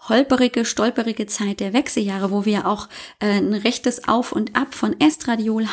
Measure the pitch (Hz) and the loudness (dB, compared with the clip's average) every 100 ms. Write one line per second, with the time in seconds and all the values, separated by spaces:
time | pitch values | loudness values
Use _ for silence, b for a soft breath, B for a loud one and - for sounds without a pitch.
0 | - 220 269 254 247 240 226 - 220 247 | 0 2 4 2 2 0 -2 0 0 0
1 | 226 214 208 - 202 202 196 233 - - | -2 -2 -2 0 -2 -4 -2 0 2 0
2 | 202 190 196 202 208 202 - 208 - B | 0 -2 0 0 0 0 0 -4 -6 B
3 | B - 208 202 190 208 - - - - | B -4 0 2 2 0 0 0 0 0
4 | - 226 247 208 208 240 277 - 214 - | 2 0 0 -2 -2 -2 -2 -2 -2 4
5 | 302 - - 226 220 220 220 | 4 4 0 -2 0 -2 -2